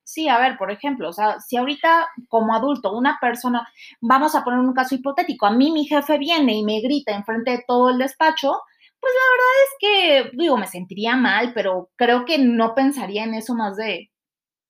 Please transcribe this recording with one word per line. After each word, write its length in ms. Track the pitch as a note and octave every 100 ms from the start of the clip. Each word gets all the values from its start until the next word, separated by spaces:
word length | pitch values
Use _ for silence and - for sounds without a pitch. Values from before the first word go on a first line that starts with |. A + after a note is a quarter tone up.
Sí, 260 | - - D#4
a 100 | A#3
ver, 160 | C4 B3
por 140 | F#3+
ejemplo, 360 | G#3 C#4+ B3+ E3
o 40 |
sea, 260 | F3+ G#3+ G3+
si 180 | - A#3+
ahorita 520 | B3+ C#4+ E4 E4 E4 - -
como 260 | A3+ A3
adulto, 380 | A3 C4+ C#4+ G3
una 260 | A3 C4+ D4+
persona, 480 | B3 A#3 B3 A#3+ A#3+ - - -
vamos 340 | A#3 C4 D4+
a 80 | D4+
poner 160 | C4 B3
un 140 | B3+
caso 220 | B3+ B3+ C4+
hipotético, 500 | C4+ C#4 F4 - G3+
a 60 |
mí 180 | A#3 C#4+
mi 140 | D#4+ D4
jefe 320 | D4 C#4+ D4
viene 360 | C#4+ E4 C4+ G#3+
y 80 |
me 160 | G#3 G#3+
grita 320 | A#3+ C#4+ -
enfrente 380 | G3+ G#3 A3+ B3
de 120 | B3 B3
todo 220 | B3 B3+
el 80 | B3+
despacho, 540 | C4+ - D#4+ D#4 C#4 F#4+ - _ _ _
pues 140 | C5
la 160 | B4+ C5 B4
verdad 880 | B4+ C5 C5+ - G4+ G4 F4 C#4
es 60 | A3
que, 40 | B3
digo, 200 | E4 A#3+
me 100 | F#3
sentiría 480 | F3+ F#3 G3 A3
mal, 380 | A3+ A#3+ G3+ B3
pero 360 | A#3 F#3+ F#3 F3+ -
creo 280 | A#3+ B3
que 140 | B3 D#4
no 360 | B3+ A#3 A3+
pensaría 480 | A3+ C4+ C#4 F#3+ G3+
en 120 | A3+
eso 200 | A3 A3
más 220 | A#3 G#3 G3
de 340 | A3 F3+ G#3 _ _ _ _ _